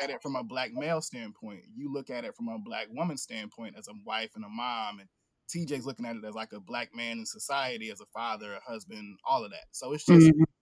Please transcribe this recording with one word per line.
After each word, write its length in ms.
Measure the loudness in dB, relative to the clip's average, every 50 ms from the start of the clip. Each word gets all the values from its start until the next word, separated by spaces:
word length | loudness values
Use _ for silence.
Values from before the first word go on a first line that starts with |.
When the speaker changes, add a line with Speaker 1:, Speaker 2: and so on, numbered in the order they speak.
Speaker 1:
at 80 | 0 -4
it 120 | -4 -6
from 140 | -6 -6 -6
a 80 | -6 -6
black 280 | -4 -4 -4 -4 -4 -4
male 280 | -4 -2 -2 -2 -2
standpoint. 600 | -2 -6 -10 -10 -10 -10 -12 -12 -14 -14 -14 -14 -16 -18 -14
You 180 | -10 -8 -6
look 180 | -6 -6 -8 -8
at 160 | -8 -8 -8
it 100 | -10 -10
from 140 | -8 -8 -8
a 100 | -8 -8
black 280 | -8 -8 -8 -8 -8 -8
woman 260 | -6 -4 -4 -4 -4 -6
standpoint 580 | -8 -10 -10 -10 -10 -10 -12 -14 -14 -14 -14 -16
as 100 | -18 -16
a 60 | -18 -16 -10
wife 260 | -6 -4 -4 -4 -6 -8
and 100 | -12 -12
a 40 | -10
mom. 500 | -8 -6 -4 -4 -4 -4 -4 -6 -8 -10
And 100 | -14 -20 _ _ _ _ _ _ _ -10
T 160 | -6 -6 -4
J's 200 | -4 -4 -6 -6
looking 200 | -6 -8 -8 -8
at 100 | -8 -8 -8
it 80 | -10
as, 100 | -10 -10
like, 180 | -10 -10 -10 -12
a 60 | -14
black 300 | -12 -10 -8 -8 -8 -8 -8
man 260 | -10 -8 -6 -6 -8
in 60 | -8
society, 640 | -10 -10 -8 -6 -4 -2 -2 -2 -2 -4 -6 -8 -10
as 100 | -10 -12
a 40 | -14 -14
father, 460 | -10 -6 -4 -4 -4 -6 -8 -10 -12
a 60 | -12 -10 -10
husband, 460 | -10 -10 -10 -12 -14 -14 -12 -14 -14 -8 0
all 180 | 2 2 2 2
of 80 | -2
that. 140 | -10 -14 -16 -12
So 220 | -12 -10 -6 -6 -6
it's 120 | 0 8 12
just 240 | 12 12 12 12
Speaker 2:
Mm-hmm. 140 | 12 8 4 0 _ _